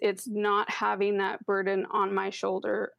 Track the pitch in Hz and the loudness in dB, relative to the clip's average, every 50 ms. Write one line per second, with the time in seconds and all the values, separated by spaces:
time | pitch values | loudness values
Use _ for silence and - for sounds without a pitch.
0 | - 202 190 190 - 247 208 208 208 208 202 208 208 - - - 214 208 208 190 | 0 0 0 -2 -6 -6 -2 0 2 2 4 2 2 0 -2 -2 0 0 0 2
1 | 202 202 208 196 196 196 - - - - 196 196 190 196 196 190 - - - 214 | 2 2 2 2 0 0 -4 -4 -2 0 0 0 2 2 0 0 0 0 0 0
2 | 196 196 196 196 196 196 190 - - 196 190 190 - 214 202 208 202 - - | 2 2 0 0 -2 -2 -4 -4 -2 -2 -2 0 0 -2 -2 -2 -2 -4 -4